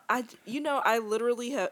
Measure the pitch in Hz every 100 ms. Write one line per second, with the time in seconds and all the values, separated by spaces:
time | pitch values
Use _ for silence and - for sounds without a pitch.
0 | - 247 233 - - 269 294 277 - 226
1 | 214 220 240 240 240 277 180